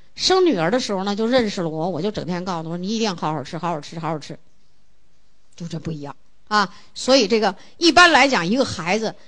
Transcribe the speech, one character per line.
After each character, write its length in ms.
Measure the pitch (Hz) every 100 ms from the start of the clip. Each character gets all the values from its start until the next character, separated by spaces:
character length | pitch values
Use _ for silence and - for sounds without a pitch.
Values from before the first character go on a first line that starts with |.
| - -
生 300 | - 370 359
女 100 | 202
儿 140 | 160
的 100 | 247
时 140 | 254
候 100 | 196
呢， 120 | 196 202
就 100 | 226
认 240 | 254 220
识 140 | 196
了 60 | 165
我， 200 | 156 170
我 100 | 147
就 120 | 196
整 120 | 202
天 220 | 143 180 180
告 160 | 170
诉 80 | 160
他 80 | 175
，“你 180 | 185 226
一 40 |
定 180 | 220 170
好 160 | 160
好 100 | 156
吃， 140 | 131 165
好 120 | 170
好 120 | 156
吃， 160 | 147 170
好 120 | 160
好 100 | 156
吃。” 180 | - 147 - - - - - - - - - - - -
就 100 | 170
这 120 | 165
不 120 | 160
一 100 | 156
样 140 | 143 - - - -
啊。 240 | 214 190 - -
所 240 | - - 269
以 100 | -
这 120 | 226
个 160 | 208 190 - -
一 120 | 339
般 200 | 277 349
来 160 | 277 277
讲， 180 | 226 170
一 100 | 247
个 80 |
孩 360 | 240 - 165 214
子 160 | 214 -